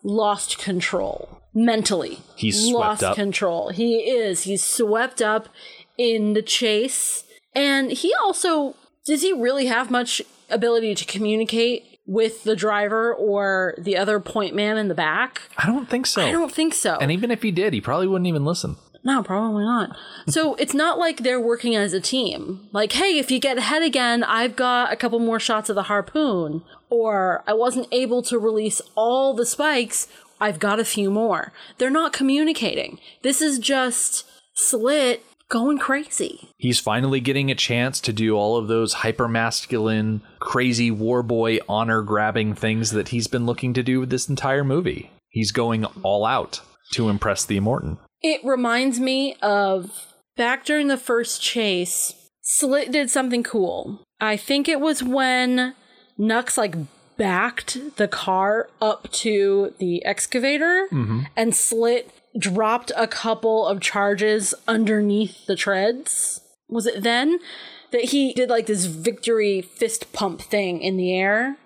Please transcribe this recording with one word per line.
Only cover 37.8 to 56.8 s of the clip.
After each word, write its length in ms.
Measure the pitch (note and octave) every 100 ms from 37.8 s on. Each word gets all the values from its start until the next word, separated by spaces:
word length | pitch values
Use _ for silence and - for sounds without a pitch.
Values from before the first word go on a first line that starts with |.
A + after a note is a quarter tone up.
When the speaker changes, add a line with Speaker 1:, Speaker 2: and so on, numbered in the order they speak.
| B2+ B2
Speaker 2:
to 120 | -
do 220 | G#2+ A2 G#2+
all 180 | G#2 A#2
of 120 | G#2+
those 280 | A2+ A2 -
hypermasculine, 1300 | A2+ A2 A#2 A2+ A2+ - - A#2+ A2 A2 A2 G#2+ - -
crazy 520 | - B2 B2+ A#2 A#2+
war 320 | G#2+ A2 B2
boy 340 | A#2 A#2 A2+ A2+ -
honor-grabbing 840 | G#2 A2+ A2+ G#2 G#2 G#2+ A2+ G#2+ G#2
things 360 | A2 A2 A2
that 180 | G#2+ -
he's 180 | A#2 A2+
been 180 | B2+ A#2
looking 280 | A#2+ B2+
to 100 | B2
do 220 | B2 C3 B2+
this 240 | B2+ -
entire 340 | C#3 C3+ C#3
movie. 480 | C#3 C#3+ F3+ - - _ _
He's 220 | A2+ G#2+
going 340 | A#2 A#2 A2+ A2 -
all 220 | F#2+ G#2 A2
out 360 | C3 - - - _ -
to 160 | - A2
impress 360 | G2+ G#2+ F#2+ -
the 140 | G2+
Immortan. 380 | G#2 B2+ D2 F#2+ - _
Speaker 1:
It 200 | D#4+ D4+
reminds 560 | B3+ B3+ B3 A#3 C4+ A#3+
me 360 | C4 C4 C#4 -
of 480 | G#3 G3+ G3 F#3+ F#3 - - _ _ -
back 260 | A#3+ C4 -
during 220 | D4+ C#4+
the 100 | C4
first 440 | - A#3 A#3 -
chase, 720 | - A#3+ G#3 F3+ F3 - - - _ _
Slit 500 | - - C#4 C#4+ C4
did 180 | D4 C4
something 340 | C#4 C4 A#3+
cool. 600 | A#3 A3 F#3 F2+ - G3+ _ _
I 180 | G#3+ G#3
think 300 | - C#4 C#4+
it 100 | D4+
was 220 | D#4 C#4+
when 720 | B3 C4+ C4 B3+ B3 B3+ B3+ - _ _ _ -
Nux, 400 | A3 A3+ A#3+ -
like, 180 | G#3 E3